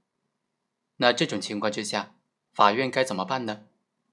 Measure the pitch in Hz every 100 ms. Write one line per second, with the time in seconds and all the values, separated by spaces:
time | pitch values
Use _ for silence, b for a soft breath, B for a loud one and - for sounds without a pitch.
0 | _ _ _ _ _ _ _ _ _ -
1 | 123 120 - 101 92 104 107 104 104 107
2 | 95 _ _ _ _ - 104 110 131 131
3 | 131 95 92 131 113 107 - _ _ _
4 | _